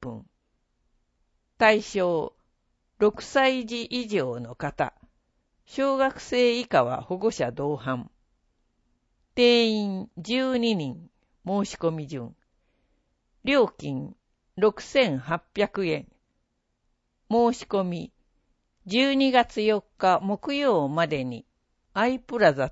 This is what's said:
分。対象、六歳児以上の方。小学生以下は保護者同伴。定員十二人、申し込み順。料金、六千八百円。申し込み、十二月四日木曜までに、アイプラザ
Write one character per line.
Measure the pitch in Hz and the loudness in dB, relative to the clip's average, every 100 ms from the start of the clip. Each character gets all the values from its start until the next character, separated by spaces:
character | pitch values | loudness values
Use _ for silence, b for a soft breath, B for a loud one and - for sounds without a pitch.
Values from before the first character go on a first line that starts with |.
分。 | 123 113 - _ _ _ _ _ _ _ _ _ _ _ _ _ | -14 -14 -18 _ _ _ _ _ _ _ _ _ _ _ _ _
対 | 220 214 | 4 4
象、 | - 196 180 165 - - _ _ _ _ _ _ | 0 -2 0 -2 -4 -10 _ _ _ _ _ _
六 | 208 208 | 0 0
歳 | - 277 262 262 | -2 2 2 2
児 | 226 233 | -4 -8
以 | 226 247 226 | -6 -6 -2
上 | 208 127 120 | -2 -2 -4
の | 117 127 | -10 -10
方。 | 147 - - - _ _ _ _ _ _ _ | -10 -4 -4 -6 _ _ _ _ _ _ _
小 | - 269 269 | -2 0 2
学 | 269 - | 0 -2
生 | - 247 240 240 | -4 2 2 2
以 | 233 | 0
下 | 156 | 2
は | 120 131 | 2 -2
保 | - 185 | -6 -4
護 | 220 | -4
者 | - 127 | -2 -4
同 | 120 143 151 | -4 -6 -6
伴。 | 131 127 - _ _ _ _ _ _ _ _ _ _ _ _ - | -6 -8 -10 _ _ _ _ _ _ _ _ _ _ _ _ 2
定 | 240 240 226 | 4 6 4
員 | 214 202 190 - - | 0 -2 -6 -10 -14
十 | 170 247 262 254 | -4 -2 0 0
二 | 233 | 0
人、 | 202 139 123 - _ _ _ 170 | 0 -2 -8 -16 _ _ _ -6
申 | 202 | -4
し | 202 - | -4 -4
込 | 165 | -4
み | 160 143 | -4 -8
順。 | 143 117 - _ _ _ _ _ _ _ _ _ _ | -10 -12 -16 _ _ _ _ _ _ _ _ _ _
料 | 247 277 214 | 0 2 2
金、 | - 147 131 147 - _ _ _ - | 0 -8 -8 -8 -14 _ _ _ 0
六 | 208 - | 2 2
千 | - 277 226 135 | -2 2 2 0
八 | 135 170 - | -4 -6 -6
百 | - 202 - 180 | -4 -2 -2 -4
円。 | 156 - _ _ _ _ _ _ _ _ _ _ _ _ | -4 -6 _ _ _ _ _ _ _ _ _ _ _ _
申 | 226 233 | 2 2
し | 247 - | 2 -2
込 | 202 | -2
み、 | 185 175 - - _ _ _ _ _ _ 185 | -2 -6 -10 -16 _ _ _ _ _ _ -2
十 | 220 277 | 2 2
二 | 269 269 | 4 4
月 | 254 233 - | 4 2 0
四 | 214 214 - _ | 0 0 -2 _
日 | 190 175 | 2 2
木 | 196 208 - 285 | 0 -4 -4 -2
曜 | 277 185 139 | 2 2 0
ま | 156 165 | 0 0
で | 143 | -2
に、 | 127 117 - _ _ _ _ | -4 -8 -14 _ _ _ _
ア | 196 233 | -2 0
イ | 254 | -2
プ | - 240 | -6 4
ラ | 190 | 4
ザ | 139 127 | 4 -2